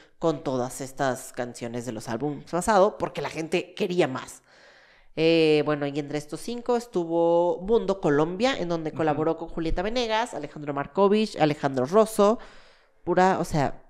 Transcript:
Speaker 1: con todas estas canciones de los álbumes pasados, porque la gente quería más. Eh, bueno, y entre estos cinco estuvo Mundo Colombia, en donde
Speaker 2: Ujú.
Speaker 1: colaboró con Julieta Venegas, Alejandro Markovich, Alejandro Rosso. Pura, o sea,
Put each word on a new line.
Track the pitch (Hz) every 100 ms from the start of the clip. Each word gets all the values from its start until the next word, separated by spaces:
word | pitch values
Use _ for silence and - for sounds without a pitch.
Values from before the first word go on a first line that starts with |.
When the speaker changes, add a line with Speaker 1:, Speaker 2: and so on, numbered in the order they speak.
| - -
Speaker 1:
con | 165 151
todas | 151 131 123 -
estas | 131 - 139 120 -
canciones | - 123 117 120 120 120
de |
los | 110 117
álbumes | 113 143 143 -
pasados, | 165 180 208 202 -
porque | 170 -
la | 139
gente | 160 160 180 -
quería | - 175 175 151
más. | 131 - - _ _ - _ _ _ - -
Eh, | 160 165 160 151 147
bueno, | 147 143
y | 143
entre | 143 147
estos | 147 160
cinco | - 240 240 240
estuvo | 226 185 165 165 170 170 175 170
Mundo | 185 226 196 190
Colombia, | - 147 160 185 247 269
en | 170
donde | 170 156
Speaker 2:
Ujú. | -
Speaker 1:
colaboró | 160 147 156 160
con | 165
Julieta | - 165 160
Venegas, | 190 240 233 220 240 -
Alejandro | 143 - 147 139
Markovich, | 143 - 196 214 220 -
Alejandro | 151 147 143 135 127
Rosso. | 196 208 - 202 226 - - - _ _ _
Pura, | - 175 185 185
o | 175
sea, | 160 135 - -